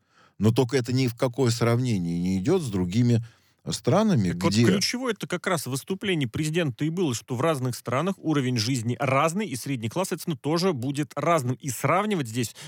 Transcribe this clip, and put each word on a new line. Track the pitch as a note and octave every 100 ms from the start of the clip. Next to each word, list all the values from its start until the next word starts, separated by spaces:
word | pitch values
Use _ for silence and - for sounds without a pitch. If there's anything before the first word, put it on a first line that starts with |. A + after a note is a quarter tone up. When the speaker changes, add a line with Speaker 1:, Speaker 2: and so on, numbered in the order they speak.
| _ _ _ -
Speaker 1:
Но | G#2
только | A#2+ B2 C#3
это | A#2+
ни | B2+ B2+
в | A#2+
какое | C3 A#2+ B2
сравнение | A2+ A#2 A#2 B2+ G2+ E2+ E2+
не | F2+ F#2+
идёт | G2+ F#3
с | C#3
другими | G2 F2+ G#2+ A#2+ A#2 A#2 _ _ _ -
странами, | E2+ - F3 A3 D3 F#2
Speaker 2:
Так | E2+
вот, | G2+
Speaker 1:
где | G2+ A#2
Speaker 2:
ключевое — | G3+ - B3 B3+
это | G#3+ D3+
как | E3+ -
раз | E3 C#3
в |
выступлении | C3+ - F#3+ G3+ E3+ A#2+
президента | - C#3 D#3+ D#3 - D3+
и |
было, | E3+ D#3+ A2+
что | - A#2
в |
разных | E3 C#3+ B2+ A2+
странах | - B2 F3+ F#3+
уровень | D#3+ D3 B2+ B2
жизни | G#2+ C3+ A2+ A#2+
разный, | C3 C3+ D#3+ F3 G#3
и | B2+
средний | C#3 C3+ A2
класс, | E3+ F#3+
соответственно, | E3+ - D3+
тоже | C#3+ E3 F#3+
будет | C#3+ B2+ C#3+ D3 -
разным. | D3 E3 B2 B2+
И | D3
сравнивать | A2+ C#3 F3 G#3+ F#3+ A#2+
здесь, | A2+ A2+ -